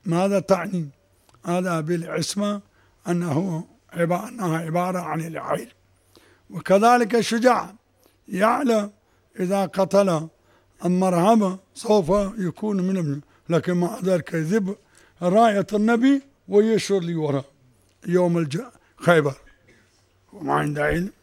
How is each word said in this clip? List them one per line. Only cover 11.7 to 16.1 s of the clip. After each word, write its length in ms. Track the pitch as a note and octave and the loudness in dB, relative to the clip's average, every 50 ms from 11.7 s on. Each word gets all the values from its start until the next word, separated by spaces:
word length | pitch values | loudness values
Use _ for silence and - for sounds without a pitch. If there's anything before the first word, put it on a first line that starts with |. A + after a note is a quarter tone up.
| _ | _
سوف 340 | - - - G#3+ G#3 E3+ C#3+ F#3+ G#3 G3+ F#3+ G#3+ A#3 | -12 0 2 2 2 4 2 0 0 0 -2 -4 -4
يكون 380 | F#3 E3+ - - G#3+ G#3+ G3+ | -6 -6 -4 -4 -4 -2 -2
من 200 | F#3+ F3+ F#3 F#3+ | 0 0 0 -2
ابنه، 240 | F#3+ E3+ C#3+ C#3 D3 - _ _ _ _ - | -2 -2 -2 -4 -6 -10 _ _ _ _ -2
لكن 260 | E3+ D#3+ - F3 F3+ | -2 0 0 0 0
مع 240 | F3 F3 E3+ - - | 0 0 -2 -4 -4
ذلك 340 | F3 F#3+ F#3 E3+ - - - | -2 0 0 0 -2 -4 -4
يذب 420 | E3 D#3+ D#3 G3+ A3+ G3 F#3 G#3 _ _ _ _ _ _ _ _ _ | -4 -2 0 0 0 0 -2 -6 _ _ _ _ _ _ _ _ _
راية 440 | F3 F3+ F#3 A3 A#3 A3+ G3+ G3+ F3+ - | -2 2 4 4 4 4 4 0 -2 -2
النبي 500 | G#3+ G#3 G#3+ A3 A#3+ A#3 B3 C4+ | -2 0 2 2 2 4 4 4